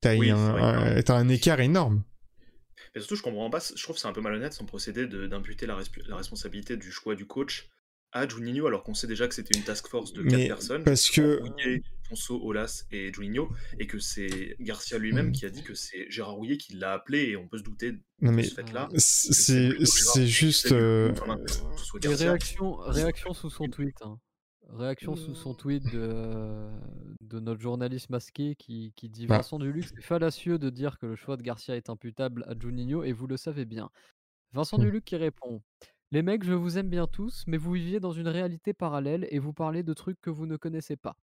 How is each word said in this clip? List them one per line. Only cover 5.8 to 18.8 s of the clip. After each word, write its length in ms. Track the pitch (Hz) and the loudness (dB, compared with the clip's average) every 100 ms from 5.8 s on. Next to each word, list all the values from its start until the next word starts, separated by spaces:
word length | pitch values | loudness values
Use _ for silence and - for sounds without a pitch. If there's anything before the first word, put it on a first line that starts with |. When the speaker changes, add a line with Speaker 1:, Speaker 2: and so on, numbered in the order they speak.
| 95 - - | -4 -6 -6
Speaker 2:
la 100 | 92 | -6
responsabilité 580 | 85 - 101 101 101 117 | -8 -8 -8 -8 -6 -8
du 160 | 95 | -8
choix 220 | - - 104 | -10 -4 -4
du 120 | 104 | -4
coach 420 | - 135 - - _ _ _ _ | -6 -4 -6 -10 _ _ _ _
à 140 | - 135 | -4 -4
Juninho, 400 | 117 117 127 151 | -4 -4 0 0
alors 160 | 101 | 0
qu'on 100 | - | -4
sait 140 | 107 120 | -6 -4
déjà 200 | 110 123 | 0 0
que 40 | |
c'était 240 | - 107 107 | -2 -2 -2
une 60 | |
task 240 | 104 107 - | -2 -8 -6
force 240 | 123 110 | -8 -6
de 120 | - | -2
quatre 100 | 160 | 2
Speaker 1:
Mais 140 | 127 127 | 4 2
Speaker 2:
personnes. 360 | - - 139 | -2 -4 2
Speaker 1:
parce 260 | 156 135 - | 4 6 6
que 300 | - 151 147 | 6 6 4
Speaker 2:
Houllier, 400 | 117 107 127 127 - - - | -2 -4 -2 -2 -4 -8 -8
Ponceau, 320 | 113 - 123 | -8 -6 -4
Aulas 440 | 117 104 113 - - | -4 -4 -4 -8 -8
et 220 | 104 95 | -8 -8
Juninho, 360 | 95 101 113 156 - - - | -8 -4 -2 -2 -4 -6 -6
et 80 | - | -4
que 120 | 104 | -4
c'est 580 | - - 98 95 95 - | -4 -4 -4 -4 -6 -8
Garcia 380 | 107 104 - 117 | -8 -6 -6 -4
lui-même 320 | 107 113 - | 0 2 2
Speaker 1:
Hmm. 20 | |
Speaker 2:
qui 140 | - 98 | 0 -4
a 40 | |
dit 140 | 107 | -10
que 100 | 147 | -12
c'est 380 | 104 - 92 95 | -10 -10 -10 -10
Gérard 260 | 113 104 101 | -8 -8 -6
Houllier 200 | 113 143 | -4 -4
qui 160 | - | -6
l'a 180 | 95 95 | -8 -4
appelé, 280 | 95 - 143 135 | -4 -2 0 0
et 80 | 101 | -2
on 100 | 90 | -6
peut 100 | 113 | -10
se 60 | |
douter 300 | 104 107 120 120 _ _ | -8 -6 -6 -6 _ _
Speaker 1:
Non, 120 | 123 | 4
Speaker 2:
de 40 | 117 | 4
Speaker 1:
mais 80 | |
Speaker 2:
ce 120 | 107 - | 2 -2
fait-là. 340 | 117 117 | -8 -6